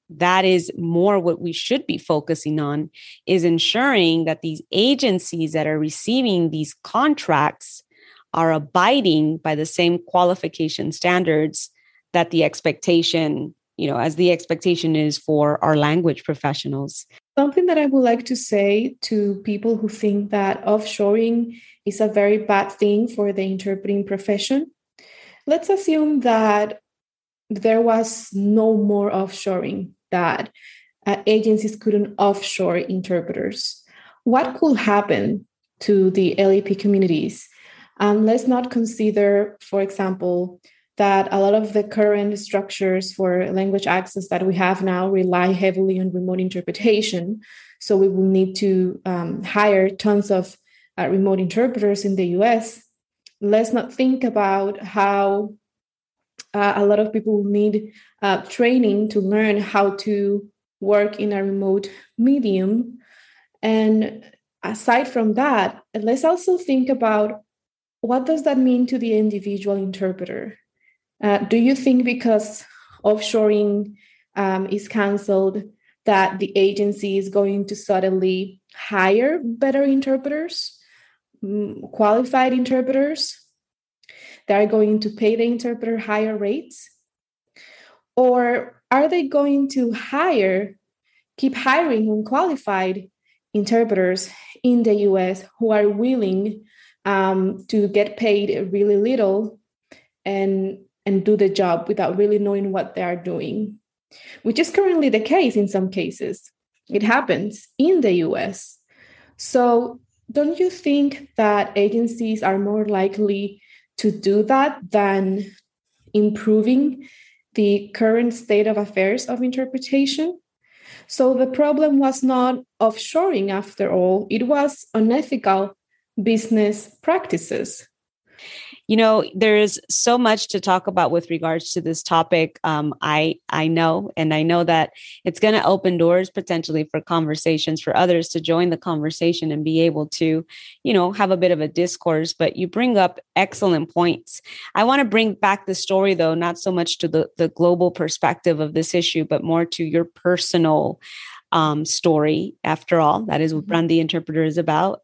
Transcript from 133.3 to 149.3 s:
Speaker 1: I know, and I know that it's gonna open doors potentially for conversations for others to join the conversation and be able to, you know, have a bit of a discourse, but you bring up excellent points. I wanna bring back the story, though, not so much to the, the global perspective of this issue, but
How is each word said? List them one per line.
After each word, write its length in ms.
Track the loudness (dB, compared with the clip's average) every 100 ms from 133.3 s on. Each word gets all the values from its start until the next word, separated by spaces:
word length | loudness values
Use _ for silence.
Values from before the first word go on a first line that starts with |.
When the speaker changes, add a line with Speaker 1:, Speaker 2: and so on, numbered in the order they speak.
| -2 -4
Speaker 1:
I 180 | -2 0
know, 440 | 2 2 0 -4 -2
and 160 | 0
I 120 | 2
know 200 | 2 2
that 280 | 2 2 0 -4 -20 -8
it's 160 | -6 0
gonna 240 | 2 4 2
open 320 | 2 0 2
doors 320 | 4 2 0
potentially 540 | -6 -6 -6 -2 -4
for 180 | -4 -6
conversations 800 | -4 -2 -2 -2 -2 0 -2 -4
for 160 | -2 2
others 320 | 2 2 0
to 100 | -4
join 300 | -2 0 0
the 80 | -2
conversation 760 | -4 -4 -4 -2 -2 0 -2
and 140 | -4 -2
be 160 | 2
able 240 | 2 0 -6
to, 360 | -2 0 0 -4 -16 -20 -8
you 100 | 0
know, 180 | 2 2
have 200 | 0 0
a 60 | 2
bit 120 | 2
of 120 | 2
a 60 | 0
discourse, 640 | -2 -4 -2 -2 -2 -2
but 260 | -2 -4 -2
you 100 | -4
bring 280 | -2 0 2
up 240 | 2 -2 -6 -2
excellent 560 | -2 0 0 0 0
points. 480 | 0 0 -2 -6 -14 -16 -20 -6 0
I 80 |
wanna 200 | 2 2
bring 300 | 2 2 0
back 320 | 0 0 0 -4
the 80 |
story, 400 | -6 -2 0 2
though, 220 | 2 0 0
not 240 | -2 -4
so 120 | -4
much 280 | -2 -2 -4
to 80 | -2
the, 200 | 0 -2 -2
the 120 | -2
global 400 | 2 2 4 0
perspective 680 | 0 -4 0 -2 0 -2 0
of 160 | -2 -2
this 180 | -2
issue, 320 | -2 -2 -2
but 180 | -2